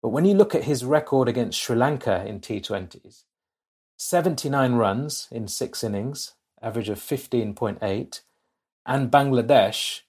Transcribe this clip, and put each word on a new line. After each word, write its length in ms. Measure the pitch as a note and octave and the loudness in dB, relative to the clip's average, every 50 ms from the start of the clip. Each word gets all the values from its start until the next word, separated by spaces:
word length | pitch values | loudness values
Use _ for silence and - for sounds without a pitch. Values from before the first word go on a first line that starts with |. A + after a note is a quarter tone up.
But 80 | - A2+ | -4 -2
when 160 | A2 C#3 E3+ | 0 4 4
you 100 | G3 G3+ | 6 8
look 200 | F#3+ G#3 G#3 - | 8 6 6 4
at 100 | E3 A#2+ | -2 0
his 220 | D3 D3 B2 A#2+ | 0 -2 -2 0
record 420 | B2+ D3 D3+ D3+ - - C3+ C3 A#2+ | 2 2 2 2 2 2 2 2 2
against 320 | A#2 B2 A#2 G#2+ A#2 - | 2 0 -2 -2 -4 -6
Sri 160 | - - B2 | -4 0 2
Lanka 480 | A2+ B2 C#3 D3+ C3 - A#2 G2 F#2 F#2+ | 2 2 2 0 -2 -2 -2 -2 -2 -2
in 140 | G#2 G#2+ G2+ | -6 -10 -12
T 220 | - - A2 G2 | -10 -8 -8 -8
twenties, 640 | - - G#2 G2 F#2 F2+ - - _ G2 _ _ _ _ _ _ _ _ _ _ _ _ _ _ _ _ _ _ | -6 -6 -6 -6 -8 -10 -16 -20 _ -20 _ _ _ _ _ _ _ _ _ _ _ _ _ _ _ _ _ _
seventy-nine 720 | - - - F3 D#3+ F3+ D#3+ B2 - D3 C#3 C#3 C3 B2+ | -6 0 0 2 2 2 -2 -2 -4 -2 2 2 2 2
runs 560 | B2 A#2+ A2+ G2 G2 A#2+ C#3+ D3 C3+ - - - | 4 2 2 2 0 -2 -4 -6 -8 -10 -12 -10
in 180 | - A#2 A2 G2+ | -10 -10 -8 -8
six 360 | - - - - - - - | -6 -6 -8 -8 -6 -6 -6
innings, 480 | A2 G2+ G2 G#2 C3 D3 - - - _ _ _ _ _ _ | -4 -4 -4 -6 -6 -8 -10 -12 -14 _ _ _ _ _ _
average 260 | - A2+ A2 A#2 G#2+ G#2 | -10 -6 -6 -6 -4 -4
of 100 | G#2 G2 | -6 -8
fifteen 540 | - - D3 C3 - - - A#2+ A2 G#2 | -6 -6 -6 -6 -6 -2 -2 -2 -2 -2
point 280 | G2+ - B2 G#2+ G2 - | -4 -4 -4 -4 -4 -4
eight, 400 | - G2+ F#2+ A2 - - - - _ _ _ _ _ _ _ _ _ _ _ _ _ | -4 -4 -4 -4 -6 -8 -14 -18 _ _ _ _ _ _ _ _ _ _ _ _ _
and 240 | - C3 C#3 C3+ A#2+ | -4 -2 0 2 4
Bangladesh 920 | B2+ C#3+ C#3 C#3 C3 A#2+ A2+ A#2 C#3+ B2 G2+ F#2+ - - - - - - _ | 4 4 4 6 2 2 4 6 6 6 6 4 0 -4 -6 -6 -8 -10 _